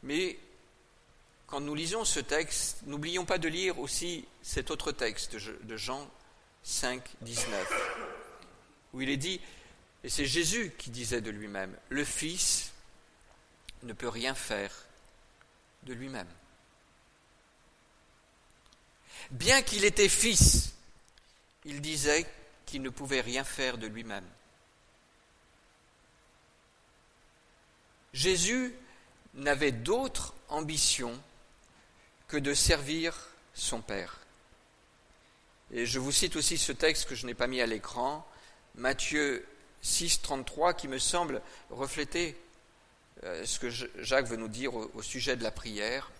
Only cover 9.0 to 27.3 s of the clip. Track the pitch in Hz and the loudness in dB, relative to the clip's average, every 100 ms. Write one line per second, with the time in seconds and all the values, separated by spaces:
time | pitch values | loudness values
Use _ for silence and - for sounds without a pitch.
9 | 131 139 135 185 - - - - - - | -2 0 0 -4 -8 -18 -20 -20 -20 -14
10 | 131 - 143 139 160 220 208 - - 117 | -4 -2 2 2 2 2 -2 -6 -10 -6
11 | 117 120 110 104 104 101 95 92 - 135 | -2 -2 -2 -8 -8 -6 -6 -8 -6 -2
12 | 143 - 156 180 - - - - - - | -2 -2 -4 0 2 2 0 -10 -20 -20
13 | - - - - - - - - 120 107 | -20 -20 -20 -20 -20 -20 -20 -16 -12 -6
14 | 120 113 120 135 - 104 101 - - - | -4 -2 -2 -2 -2 -2 -4 -8 -20 -20
15 | - - - - - _ _ _ 127 120 | -20 -20 -20 -20 -20 _ _ _ -14 -10
16 | 131 131 85 - - - - _ _ _ | -10 -10 -10 -14 -20 -20 -20 _ _ _
17 | - _ _ _ _ _ - _ _ _ | -20 _ _ _ _ _ -20 _ _ _
18 | _ _ _ _ _ - - - _ _ | _ _ _ _ _ -20 -20 -20 _ _
19 | - - - 127 208 269 - 208 202 196 | -20 -16 -12 -2 6 6 6 4 4 6
20 | 202 - - 202 - - - - - - | 6 8 6 10 10 10 4 -4 -18 -20
21 | - - - - _ _ 147 147 147 156 | -20 -20 -20 -20 _ _ -10 -6 -4 0
22 | 143 151 170 - - - - 139 135 123 | 4 4 4 -8 -18 -18 -8 -6 -6 -6
23 | 139 135 117 123 135 - 131 120 110 104 | 0 0 2 -2 -2 -2 -2 -2 -6 -8
24 | 113 101 92 - - _ _ _ _ _ | -8 -10 -10 -20 -20 _ _ _ _ _
25 | _ _ _ _ _ _ _ _ _ _ | _ _ _ _ _ _ _ _ _ _
26 | _ _ _ _ _ _ _ _ _ _ | _ _ _ _ _ _ _ _ _ _
27 | _ _ - | _ _ -20